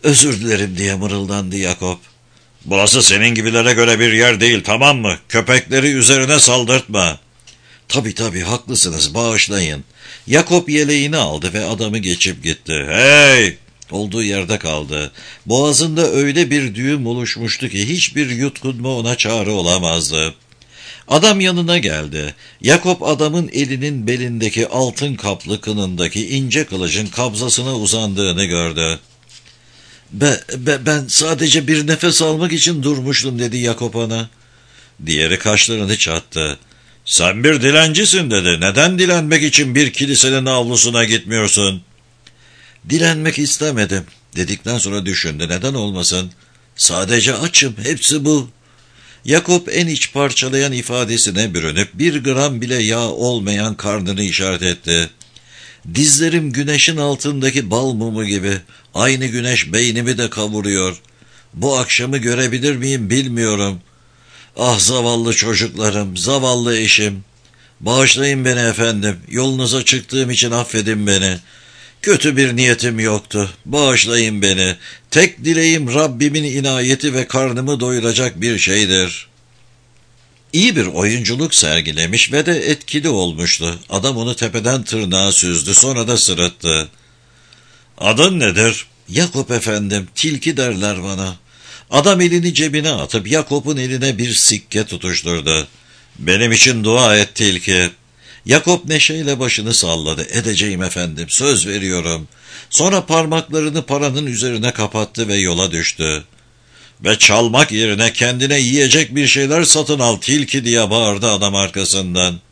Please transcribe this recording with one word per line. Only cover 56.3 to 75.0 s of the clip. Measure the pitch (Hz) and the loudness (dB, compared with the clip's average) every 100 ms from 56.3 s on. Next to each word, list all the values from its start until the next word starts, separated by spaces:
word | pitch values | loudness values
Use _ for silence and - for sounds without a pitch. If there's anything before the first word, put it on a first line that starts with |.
| 165 151 | 0 0
güneşin | 127 143 147 - 160 | -4 -2 2 2 0
altındaki | 143 135 147 143 135 135 110 | -2 -2 -4 -2 0 0 -2
bal | 113 123 | 0 0
mumu | 117 113 107 104 | -2 -4 -4 -2
gibi. | 101 95 98 - - _ | -2 -2 -4 -6 -20 _
Aynı | - 120 131 131 | 0 2 2 -2
güneş | 120 120 123 - | -4 -2 -2 0
beynimi | 113 120 113 120 120 | 0 0 0 -2 -2
de | 113 | -2
kavuruyor. | - 107 107 101 98 92 90 _ _ - - _ | -4 -4 -2 -2 0 -2 -4 _ _ -20 -20 _
Bu | - 120 131 | -4 0 0
akşamı | 127 - 123 139 | 0 -2 0 -2
görebilir | 117 120 127 123 139 135 | 0 0 0 0 -2 -2
miyim | 135 135 104 | -2 -2 0
bilmiyorum. | 123 131 117 113 104 101 92 _ _ _ _ _ - - - | 0 0 -2 0 0 -2 -4 _ _ _ _ _ -20 -20 -2
Ah | 123 113 | 0 2
zavallı | 104 127 117 117 117 | 2 2 0 0 0
çocuklarım, | 110 113 107 110 87 107 101 101 90 | 0 0 0 -2 -2 -2 -2 -4 -4
zavallı | 87 139 131 123 120 113 | -2 0 2 0 0 0
eşim. | 110 - 107 98 95 _ _ _ _ _ | 2 2 0 -4 -12 _ _ _ _ _
Bağışlayın | - 127 131 120 139 135 127 | 0 2 4 2 0 0 0
beni | 123 | 2
efendim, | 117 107 117 107 104 90 - | 0 2 0 0 -2 -4 -6
yolunuza | 120 131 131 123 131 120 | -2 -2 0 -2 0 0
çıktığım | 131 - 131 127 | -2 -2 -2 0
için | 120 120 | 0 0
affedin | 117 117 113 107 110 101 | 0 -2 -2 -2 -2 2
beni. | 98 95 92 - - - - - _ | 2 0 -2 -10 -20 -20 -20 -20 _
Kötü | - 196 151 135 | 2 2 2 2
bir | 135 120 | 2 2
niyetim | 127 117 120 110 | 2 2 0 0
yoktu, | 110 107 - 104 98 - - | 0 -2 -2 -4 -4 -6 -6
bağışlayın | 143 139 127 110 117 113 107 | 0 2 2 2 2 0 0
beni. | 98 95 92 87 - - | 0 2 0 -2 -10 -20